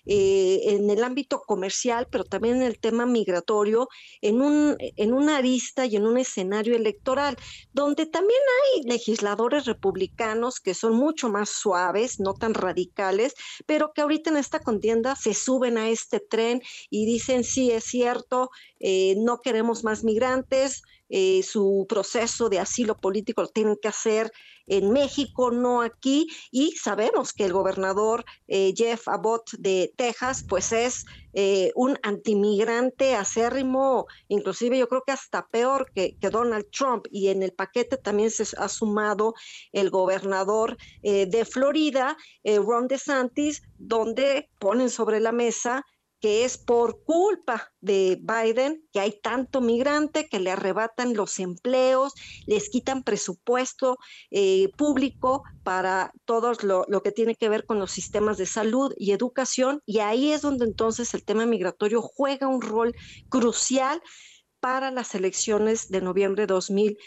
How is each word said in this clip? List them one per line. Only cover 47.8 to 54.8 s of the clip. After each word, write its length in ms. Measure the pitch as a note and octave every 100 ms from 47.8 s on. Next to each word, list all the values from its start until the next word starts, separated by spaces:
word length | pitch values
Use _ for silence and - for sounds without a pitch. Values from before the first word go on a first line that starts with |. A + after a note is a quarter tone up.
de 360 | F#3 G3 F#3+ F#3
Biden 600 | E3+ A3+ A3+ A3+ C4+ D#4+ _
que 60 | G3
hay 200 | G3+ G#3
tanto 400 | A3+ B3 B3+ C4+
migrante, 640 | A#3+ A#3 C#4 D4 D4+ D#4 D4+
que 140 | G#3
le 100 | F#3
arrebatan 600 | F#3+ F#3+ G#3 A3+ - B3
los 260 | G#3+ G3+ -
empleos, 760 | F#3 F3 A#3+ C4 C4 C4 C#4 - - - -
les 240 | G#3+ -
quitan 320 | B3 C4+ C4
presupuesto, 960 | A#3+ G3+ - F3 - B3 B3+ - C4 B3+ - - -
eh, 400 | G3+ G3 F#3+ F#3+
público 640 | -